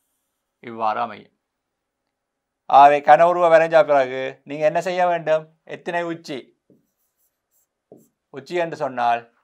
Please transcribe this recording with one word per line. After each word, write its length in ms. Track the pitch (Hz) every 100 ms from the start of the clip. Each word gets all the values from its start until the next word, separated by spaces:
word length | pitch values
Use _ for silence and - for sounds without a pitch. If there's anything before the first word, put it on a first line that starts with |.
| _ _ _ _ _ _
இவ்வாறு 420 | 120 113 110 110
அமையும். 320 | 117 104 101 _ _ _ _ _ _ _ _ _ _ _ _ _ -
ஆகவே, 340 | 135 143 147
கனவுருவ 480 | 147 156 170 175 170
வரைஞ்ச 340 | 165 165 160 143
பிறகு 540 | 143 127 131 131 135
நீங்க 200 | - 147
என்ன 160 | 156 170
செய்ய 260 | 175 180 175
வேண்டும்? 520 | 170 156 156 156 _
எத்தனை 380 | - 147 - 175
உச்சி? 560 | 170 165 165 135 - _ _ _ _ _ _ _ _ _ _ _ _ _ _ - _ _ _
உச்சி 240 | 139 135
என்று 220 | 175 165 147
சொன்னால் 580 | 143 127 120 117 120 _